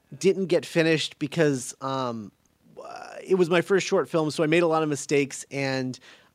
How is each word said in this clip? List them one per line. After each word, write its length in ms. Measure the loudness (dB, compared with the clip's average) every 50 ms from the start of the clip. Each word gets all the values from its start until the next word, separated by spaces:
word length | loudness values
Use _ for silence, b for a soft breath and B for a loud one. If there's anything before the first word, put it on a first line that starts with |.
| _ -20 -10
didn't 300 | 0 2 2 2 2 0
get 180 | 0 0 0 0
finished 520 | 0 0 2 4 4 2 2 0 -6 -6 -8
because, 540 | -8 -4 0 2 2 2 2 0 -4 -10 -12 -10
um, 540 | -8 -6 -6 -4 -6 -6 -6 -8 -12 -14 _ _ _ _ _ _ _ _ -20 -20 -18
uh, 300 | -16 -16 -16 -16 -16 -16 -10 0
it 100 | 0 2
was 140 | 4 4 4
my 120 | 4 2
first 260 | 2 4 2 2 2
short 220 | 2 0 0 0 2
film, 200 | 0 0 0 0
so 140 | 0 0 2
I 40 |
made 160 | 4 4 4 4
a 40 |
lot 160 | 4 2 2 0
of 60 | 0
mistakes, 560 | -2 -4 -2 0 2 2 2 0 -6 -14 -14 -10
and 460 | -6 -4 -4 -2 -2 -2 -4 -6 -8 -10 B B B B B B